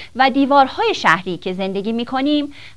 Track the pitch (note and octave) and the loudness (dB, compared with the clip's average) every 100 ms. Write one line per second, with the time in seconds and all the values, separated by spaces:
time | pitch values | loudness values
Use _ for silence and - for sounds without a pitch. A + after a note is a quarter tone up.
0 | - A3+ C4+ C4+ C4+ C#4+ C4+ - A4+ - | -6 0 2 2 4 4 4 2 -2 0
1 | G3 E3+ F#3 E3+ F#3+ F#3 F#3+ G3 G3+ A#3 | 2 2 0 -8 -6 -6 -4 -4 -4 -4
2 | A#3+ C4 C#4 D4 C#4+ - - | -4 -2 0 0 -2 -10 -20